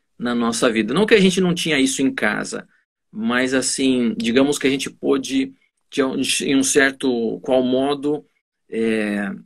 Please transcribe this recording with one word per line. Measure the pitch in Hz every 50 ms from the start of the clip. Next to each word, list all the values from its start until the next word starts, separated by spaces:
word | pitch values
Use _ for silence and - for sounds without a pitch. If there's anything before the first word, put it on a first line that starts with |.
| _ _ _ -
na | - 123 120
nossa | 120 117 117 117 - - 127
vida. | 110 113 107 104 131
Não | 170 214
que | 214 226
a | 208
gente | 185 190 180 190
não | 185 175 170
tinha | 175 - 170 151 139
isso | 135 135 - -
em | 139 131 135
casa, | - 113 107 104 107 104 - 110 104 - _ _ _ _ _ _ _ _ _ -
mas, | 110 110 113 120 123 127 127 135
assim, | 131 127 - - - 139 131 127 127 120 113 107
digamos | - 113 113 113 131 135 143 143 -
que | -
a | 135
gente | 135 139 - 127
pôde, | - _ - 139 139 139 131 123 135 135 131 135 - _ _ _ _ _ _ _
de | - 139 135
um, | 131 - 139 131 123 - - -
em | - 139
um | 135 131
certo | - - 147 135 135 135 - 135 135 123 117 113 110 110 - -
qual | - 127 131 127
modo, | 123 127 131 135 139 143 139 135 147 147 143 - _ _ _ _ _ _ _ _ _
é, | - 113 113 113 110 110 104 104 104 101 104 98 95 92 -